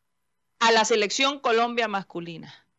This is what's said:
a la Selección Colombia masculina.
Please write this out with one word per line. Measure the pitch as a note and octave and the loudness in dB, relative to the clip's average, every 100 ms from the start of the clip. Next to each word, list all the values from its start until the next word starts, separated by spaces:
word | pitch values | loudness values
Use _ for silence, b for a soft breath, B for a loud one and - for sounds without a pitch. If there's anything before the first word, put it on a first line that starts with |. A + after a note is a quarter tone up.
| _ _ _ _ _ _ | _ _ _ _ _ _
a | A#3 | 4
la | A3+ A3 | 4 4
Selección | A3+ G3+ B3+ C#4 C#4+ | 2 0 0 -2 0
Colombia | B3 A3+ A#3+ A#3+ A3 | 0 2 0 -2 -4
masculina. | G3 F#3 F3 E3+ D#3+ D3+ - _ | -6 -8 -12 -12 -14 -18 -20 _